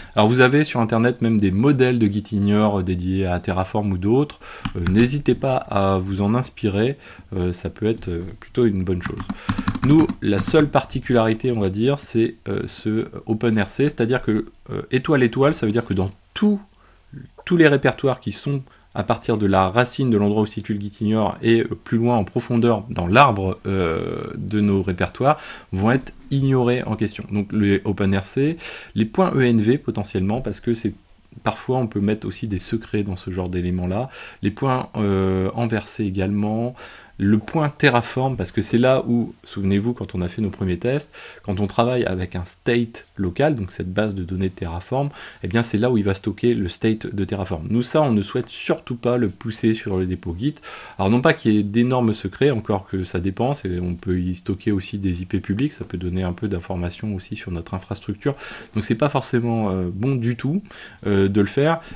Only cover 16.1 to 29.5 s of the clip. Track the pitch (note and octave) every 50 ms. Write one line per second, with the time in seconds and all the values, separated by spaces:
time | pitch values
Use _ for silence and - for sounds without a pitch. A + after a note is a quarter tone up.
16.1 | - - _ _ - - G#3+ G#3 G#3 G3 G#3 - _ _ _ _ _ _ _ _
17.1 | - C#3 - - _ - - - F3+ E3+ E3 D3+ C#3+ C3+ B2+ C3+ A#2 - - C3+
18.1 | B2 - - - - - - C#3+ C#3+ C3+ C3+ - - _ _ _ - - - A2
19.1 | A#2 - - - A#2 G#2 G#2+ G2 F#2+ F#2+ F#2+ F#2 F#2+ A#2+ B2 B2 - - C#3 B2+
20.1 | A2+ G2+ G2+ G#2 G#2 A2 G#2+ G#2 - A2 G2+ - G#2+ G2+ G2+ G#2 - - A2 G#2
21.1 | G#2+ A2 G#2 F#2 - - - A#2 A2+ A2+ G#2+ - G2+ - - - A#2 A2+ A#2 A#2+
22.1 | B2 A2+ F#2+ - - B2 - - A#2+ A#2 A2+ A#2+ A2+ G2+ G#2 B2 B2 - F2 E2+
23.1 | G2 B2+ C#3+ C3+ G#2+ G2 F#2+ F#2+ F2+ - - F#2+ G2 F#2+ F2+ E2 D#2+ E2+ E2+ E2+
24.1 | E2 D#2+ - - - - G2 G2 G#2 G#2+ G#2 G#2 G2 G2 F2+ G2 F2+ - G2 -
25.1 | - - A#2 C#3 D3+ - - - - - - - - F#2+ G2 A2+ B2+ C3 - -
26.1 | - - - - C#3 C#3 C3+ C3+ C3+ C3 B2 A#2+ B2 B2+ - - A2 G#2+ A2 G2+
27.1 | - - G#2 - G2 G#2 G2 - - G#2+ G2+ G2+ G2 F#2 - G#2+ F#2+ - G2+ F#2+
28.1 | G2 G2 F#2 - - C3 C#3 D3+ E3+ E3+ - - - - - - - G#2 A2 A2+
29.1 | - - C#3 - - C3+ B2+ A#2+